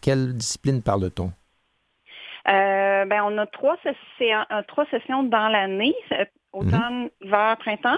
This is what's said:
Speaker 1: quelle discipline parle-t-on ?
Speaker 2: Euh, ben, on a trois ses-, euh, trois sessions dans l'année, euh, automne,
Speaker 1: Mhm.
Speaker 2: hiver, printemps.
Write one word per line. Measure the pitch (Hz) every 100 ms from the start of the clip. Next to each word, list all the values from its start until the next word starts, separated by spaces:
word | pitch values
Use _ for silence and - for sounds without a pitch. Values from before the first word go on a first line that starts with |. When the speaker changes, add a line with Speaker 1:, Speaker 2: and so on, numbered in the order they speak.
Speaker 1:
quelle | 139 135 127
discipline | 120 113 - 139 131
parle-t-on ? | 110 101 92 - 90 - _ _ _ _ _ _ _ - - - -
Speaker 2:
Euh, | 196 196 196 196 196 196
ben, | 208 208
on | 208
a | 208
trois | - 269 349
ses-, | 311 - - - 233
euh, | 214 - 214 -
trois | - 294
sessions | 269 - 269
dans | 254 220 220
l'année, | 214 196 190 254 480 -
euh, | - 202 _ _
automne, | 196 98 135 240 247
Speaker 1:
Mhm. | 240 - 196
Speaker 2:
hiver, | 208 220 220
printemps. | 226 208 240